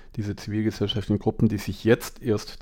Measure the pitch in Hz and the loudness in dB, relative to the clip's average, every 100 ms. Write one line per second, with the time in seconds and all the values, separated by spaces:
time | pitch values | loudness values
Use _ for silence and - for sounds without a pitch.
0 | - - 104 98 - 104 107 - 101 107 | -12 -6 -6 -6 -4 0 0 0 -2 -2
1 | - 104 113 - 113 104 - 95 110 123 | 0 2 2 2 2 2 -4 0 4 4
2 | - - 123 107 - - | 2 -6 0 0 -2 -10